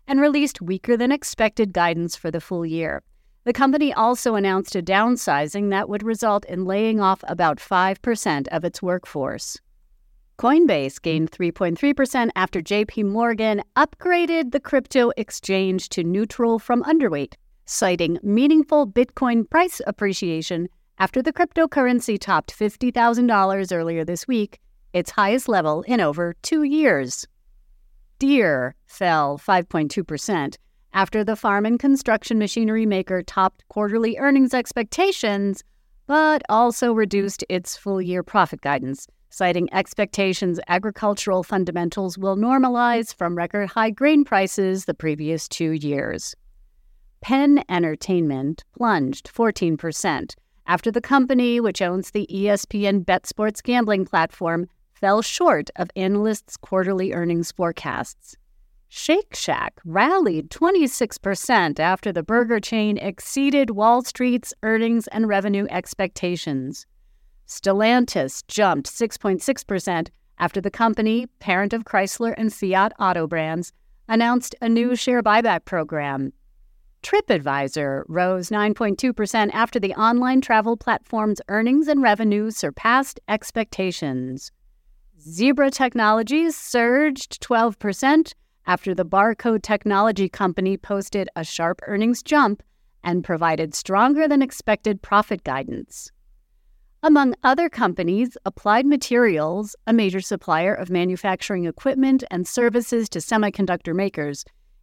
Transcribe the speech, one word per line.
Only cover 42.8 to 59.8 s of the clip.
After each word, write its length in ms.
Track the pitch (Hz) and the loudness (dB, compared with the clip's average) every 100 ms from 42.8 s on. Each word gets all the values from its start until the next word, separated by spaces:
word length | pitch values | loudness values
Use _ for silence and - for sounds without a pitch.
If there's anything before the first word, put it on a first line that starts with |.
| 240 233 226 | 2 0 -4
from 220 | - 175 175 | -4 -4 -2
record 320 | 175 208 196 | -4 -4 -4
high 200 | 226 220 | 0 -2
grain 340 | 208 285 302 | 2 4 4
prices 600 | 285 196 190 - 190 190 185 | 4 2 0 0 0 -2 -4
the 80 | |
previous 560 | 170 160 151 151 160 - | -4 -4 -4 -4 -4 -6
two 220 | - 165 | -4 -2
years. 600 | 160 147 143 - - - - - - _ _ _ _ _ - | -2 -2 -4 -4 -6 -10 -16 -20 -20 _ _ _ _ _ -12
Penn 420 | - 269 285 285 - | -2 2 4 4 2
Entertainment 960 | 180 165 156 - 180 156 135 139 165 - - | -2 -2 -4 -2 0 0 -2 -4 -6 -10 -4
plunged 500 | 233 180 131 - - | 0 0 -2 -6 -8
fourteen 480 | - 226 - 170 151 | -2 0 0 -2 -2
percent 640 | 165 - 185 139 - - _ _ - | -4 -4 -4 -4 -6 -14 _ _ -2
after 220 | 175 226 | -2 0
the 120 | 226 | -2
company, 580 | - 269 254 254 247 240 | 2 2 4 2 2 2
which 220 | 220 175 | 0 0
owns 300 | 180 185 - | -2 -2 -4
the 140 | 214 196 | -6 -4
E 140 | 190 202 | -2 0
S 160 | 202 | 0
P 240 | - 208 202 | -2 -2 0
N 140 | 196 | 0
Bet 260 | 175 185 - | 2 -2 -2
Sports 340 | - 214 214 | -4 -4 -4
gambling 440 | - 247 214 196 175 | -2 0 2 0 0
platform, 640 | 165 165 - 165 170 180 _ _ | 0 -2 -2 -2 -2 -4 _ _
fell 280 | - 196 208 | -4 0 2
short 480 | 220 - 349 165 - - | 0 0 2 2 -2 -8
of 140 | 180 196 | -8 -4
analysts' 580 | 190 208 214 214 - - | -2 0 0 -4 -10 -20
quarterly 560 | - 190 185 190 190 | -4 -2 0 -2 -2
earnings 400 | 170 170 170 165 | -2 -2 -2 -4
forecasts. 880 | - 170 - 143 - - - - - _ _ _ _ _ | -4 -4 -4 -8 -6 -8 -14 -20 -20 _ _ _ _ _
Shake 480 | - - 370 - - | -8 0 0 0 -8
Shack 460 | - 123 - - | -4 -4 -4 -10